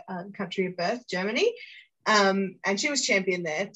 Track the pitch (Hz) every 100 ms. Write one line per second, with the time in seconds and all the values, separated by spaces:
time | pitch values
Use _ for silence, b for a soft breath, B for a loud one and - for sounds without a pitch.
0 | - 180 202 202 185 196 180 180 175 240
1 | - 180 196 254 440 466 B B B _
2 | - 208 196 196 190 - 196 196 302 269
3 | - 196 185 180 165 156 202